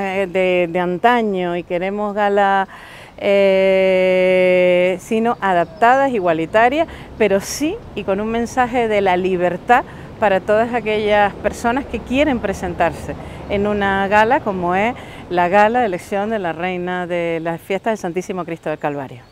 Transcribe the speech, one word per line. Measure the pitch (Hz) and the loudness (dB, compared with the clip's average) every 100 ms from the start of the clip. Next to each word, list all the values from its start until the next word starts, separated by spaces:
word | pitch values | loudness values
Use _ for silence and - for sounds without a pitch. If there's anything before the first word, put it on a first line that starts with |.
eh, | 196 190 190 | -4 -2 -2
de, | 185 185 180 175 | 0 2 2 0
de | 170 | -2
antaño | 175 180 233 247 214 190 175 175 | -2 2 2 2 0 -2 -2 -4
y | |
queremos | 165 175 190 202 208 | -4 -4 -4 -4 -4
galas", | 202 202 202 196 196 190 - - - - - | -2 0 2 2 2 -2 -8 -20 -20 -20 -6
eh, | - 202 196 190 190 190 190 185 185 185 185 185 185 180 180 175 180 185 | 0 4 4 4 4 4 4 4 4 2 4 4 4 4 4 4 2 -2
sino | - 220 226 - | -4 -2 -2 -2
adaptadas, | 196 175 160 - 226 262 277 | 0 0 0 2 4 4 2
igualitarias, | 240 180 160 160 214 240 294 320 - - - | 0 0 0 0 2 4 2 -2 -6 -12 0
pero | 214 196 | 2 2
sí | - - 302 453 - - | 0 -4 -4 -4 -10 -8
y | |
con | 202 196 | -4 -2
un | 220 | -2
mensaje | 226 233 262 247 247 226 | -4 -2 0 0 0 0
de | 208 | 2
la | 196 180 | 2 2
libertad | 185 180 175 175 - 247 277 - - - | 2 0 0 0 2 2 2 -8 -18 -2
para | 214 190 | 0 2
todas | 185 214 233 | 2 0 0
aquellas | 240 208 214 208 208 202 - | -2 -2 -2 2 4 2 0
personas | 208 - 233 254 285 | -6 -2 -2 -2 -4
que | 226 | -8
quieren | - 254 311 240 | -2 0 2 0
presentarse | 202 190 180 165 170 147 - 143 - - - | -2 -4 -6 -2 -2 -2 -10 -12 -12 -14 -6
en | 202 202 | -2 0
una | 208 196 196 196 | 0 0 0 2
gala | 208 220 294 | 4 4 2
como | 233 190 175 185 | 0 -4 -2 0
es | 220 262 - - - | -2 -4 -12 -16 -4
la | 175 175 | 0 2
gala | 202 214 240 | 4 4 4
de | 233 | 0
elección | 175 - 196 208 | -2 -4 -4 -2
de | 226 | -2
la | 175 | -4
Reina | 156 185 180 180 180 175 | -4 -4 -4 -4 -4 -4
de | 175 170 165 | -2 -2 -2
las | 165 165 | -4 -6
Fiestas | - 190 233 | -4 -4 -2
del | 214 | -4
Santísimo | 180 165 180 185 165 | -4 -6 -6 -6 -8
Cristo | 165 165 | -8 -6
del | 151 | -6
Calvario. | 156 143 135 120 - | -6 -6 -10 -16 -20